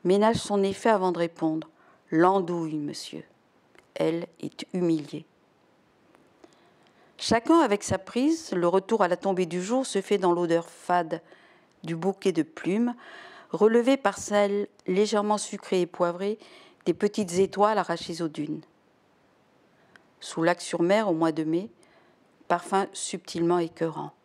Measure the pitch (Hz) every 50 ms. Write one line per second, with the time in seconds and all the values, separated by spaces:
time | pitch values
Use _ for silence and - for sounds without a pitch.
0 | _ 175 185 202 208 220 226 220 - - 208 202 196 196 190 - - 233 220 202
1 | 185 185 175 170 170 170 165 - 165 160 156 160 160 - _ _ _ _ _ _
2 | _ _ - 160 170 185 196 196 180 165 175 170 165 156 156 151 147 147 156 -
3 | - - - - - _ _ _ _ _ _ _ _ _ _ - _ _ _ -
4 | 160 160 160 170 170 - _ _ - 151 - - - _ - 185 180 170 160 151
5 | 143 - - 151 165 _ _ _ _ _ _ _ _ _ _ _ _ _ _ _
6 | _ _ _ _ _ _ _ _ - _ _ _ _ _ _ _ _ _ _ _
7 | _ _ _ - - - 220 226 233 - 320 339 311 226 202 202 - - 190 190
8 | - - - 233 262 302 330 320 - - 208 180 170 175 180 190 190 - 226 208
9 | 202 175 180 175 - 196 190 180 185 165 165 180 180 196 240 262 262 - - 196
10 | 190 - 208 196 185 180 175 175 175 165 165 165 170 - - - - - 180 175
11 | 170 160 170 160 _ _ - _ _ _ _ _ _ _ _ _ - 160 165 165
12 | 165 190 190 _ - 190 175 160 151 156 - - - 160 185 214 240 247 247 240
13 | - - - - - - - - - _ - 160 214 220 226 240 233 247 277 269
14 | - 202 196 - - - 208 202 208 202 202 202 202 - _ _ _ - 185 190
15 | 214 208 220 208 202 208 214 208 - - - 202 - - 202 185 175 170 - -
16 | 180 175 170 175 196 202 214 226 - - - - - - _ _ _ - 165 -
17 | - 208 208 - 214 175 170 180 196 190 - 190 208 214 220 208 175 - 170 170
18 | - - 175 160 170 160 147 - 147 151 151 156 - _ _ _ _ _ _ _
19 | _ _ _ _ _ _ _ _ _ _ _ _ _ _ _ _ _ _ _ -
20 | _ _ _ _ - - - 170 165 170 175 170 - - - 170 170 175 196 214
21 | 220 202 170 160 165 160 156 160 160 156 160 170 196 226 _ _ _ _ _ _
22 | _ _ _ _ _ _ _ _ _ _ 180 175 - - 202 190 196 - - -
23 | - - - 185 _ - - 170 170 170 175 175 170 165 - - 165 165 151 151
24 | 147 156 _ _